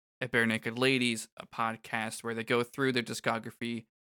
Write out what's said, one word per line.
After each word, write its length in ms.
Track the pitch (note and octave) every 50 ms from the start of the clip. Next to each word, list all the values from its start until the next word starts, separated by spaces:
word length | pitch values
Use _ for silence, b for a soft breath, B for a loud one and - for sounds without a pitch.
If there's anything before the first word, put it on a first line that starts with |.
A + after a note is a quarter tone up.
| _ _ _ -
a 80 | B2+ B2
Bare 180 | - A#2+ A#2
Naked 320 | A2+ A2 A2 - A#2 A2+ A#2+
Ladies, 500 | B2+ C3 C3+ B2+ B2 A#2+ A2+ A2 - - _ -
a 80 | -
podcast 800 | - - - A#2 A2+ A2+ A2 - - - A2+ A2 A2 A2 - -
where 100 | A#2 A2+
they 80 | A2+ A2+
go 200 | - B2+ A#2+ A#2+
through 280 | - - - C3+ C3 B2+
their 100 | B2 A2+
discography 800 | A2+ A#2 - - B2 A2+ A2+ A2 A#2+ - - A#2+ A#2 A#2 A2 - _ _ _ _